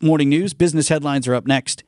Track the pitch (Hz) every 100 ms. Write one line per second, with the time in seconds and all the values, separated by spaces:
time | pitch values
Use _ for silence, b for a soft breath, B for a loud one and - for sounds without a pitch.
0 | 156 156 139 151 196 151 175 156 143 156
1 | 147 139 123 123 135 135 - -